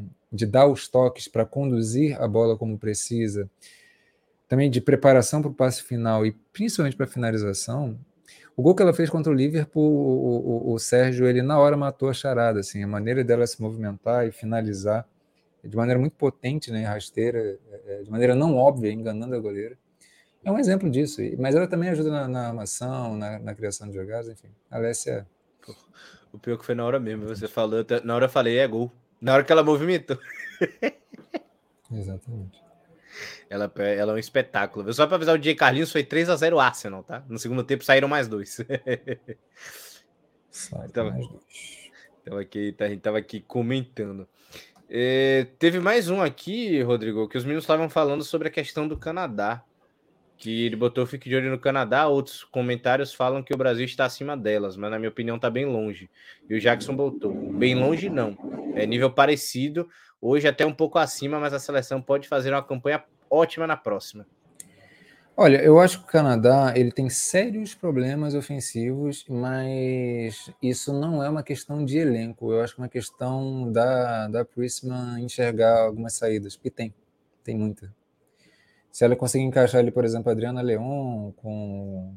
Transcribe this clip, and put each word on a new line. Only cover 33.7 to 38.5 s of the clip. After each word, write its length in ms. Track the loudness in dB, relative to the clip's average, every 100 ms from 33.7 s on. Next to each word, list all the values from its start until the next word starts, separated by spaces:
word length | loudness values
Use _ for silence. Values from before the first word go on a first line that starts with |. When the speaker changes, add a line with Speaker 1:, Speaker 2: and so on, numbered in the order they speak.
| -2
Speaker 2:
ela 340 | -2 0 0
é 40 | -2
um 40 |
espetáculo, 640 | -2 -2 -2 -2 -4 -6
viu? 100 | -6
Só 140 | 2 2
pra 80 | 2
avisar, 240 | 2 2
o 20 |
Jay 140 | 2 4
Carlinhos 380 | 4 4 0
foi 100 | -2
três 260 | -2 0 0
a 60 | 2
zero 240 | 2 4
Arsenal, 440 | 4 2 -8 -12
tá? 200 | -12 -16 -12
No 100 | -10
segundo 240 | -4 -4
tempo 220 | -2 -2 4
saíram 240 | 4 4
mais 180 | 0 -2
dois. 300 | -6 -8